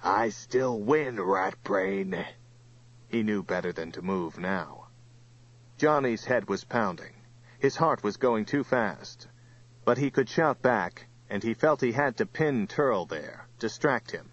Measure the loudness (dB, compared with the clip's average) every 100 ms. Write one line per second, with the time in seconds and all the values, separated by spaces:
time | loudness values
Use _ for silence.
0 | 2 2 2 -2 -4 0 0 -2 2 2
1 | 2 -4 0 0 0 -4 -2 0 0 -2
2 | -4 -6 -8 -12 -20 -20 -20 -20 -20 -20
3 | -6 -2 0 -2 -2 -2 -2 -4 -8 -8
4 | -4 -2 -2 -6 -4 -4 -4 -12 -20 -20
5 | -20 -20 -20 -20 -20 -20 -20 0 2 4
6 | 2 -2 0 0 0 -4 -2 0 0 -2
7 | -12 -20 -20 -20 -20 0 0 4 2 2
8 | 0 0 2 2 0 -2 0 2 0 -2
9 | -14 -18 -20 -20 -20 -20 -20 -10 0 2
10 | 2 2 0 4 2 4 2 2 0 -6
11 | -20 -20 -8 -4 -2 2 2 4 2 2
12 | 0 0 -4 0 0 0 -2 0 2 2
13 | -2 -8 -10 -14 -18 -8 -6 -2 0 0
14 | -2 -12 -12